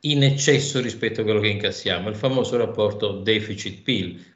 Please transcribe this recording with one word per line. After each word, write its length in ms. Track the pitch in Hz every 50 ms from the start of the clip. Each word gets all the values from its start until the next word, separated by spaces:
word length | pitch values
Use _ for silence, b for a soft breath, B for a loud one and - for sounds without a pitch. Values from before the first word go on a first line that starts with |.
in 220 | - 151 147 143 139
eccesso 560 | 139 143 - - 156 139 123 - - - 127
rispetto 420 | 117 113 107 - 117 107 - 113
a 20 | 107
quello 160 | 107 107 104
che 80 | 104
incassiamo", 600 | 107 101 98 104 95 - - - 98 90 87 92
il 80 | 110 107
famoso 420 | 107 139 131 131 127 110 - 123
rapporto 600 | 120 113 110 - 113 104 98 101 - 110 98 95
deficit 640 | 95 95 110 110 104 107 - 98 - - 101 - -
pil. 420 | - 139 120 98 92 87 82 B B B B